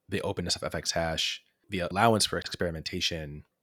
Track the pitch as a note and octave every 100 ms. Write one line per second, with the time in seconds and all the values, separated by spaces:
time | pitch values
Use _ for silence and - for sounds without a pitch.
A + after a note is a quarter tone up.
0 | - G2+ F2+ G2 F2 - - E2+ - E2+
1 | E2 D#2 - - - _ - F#2+ E2+ F2+
2 | A2+ A2 - F2 - - F2+ E2 D2+ F#2
3 | - E2+ D2+ D2+ - _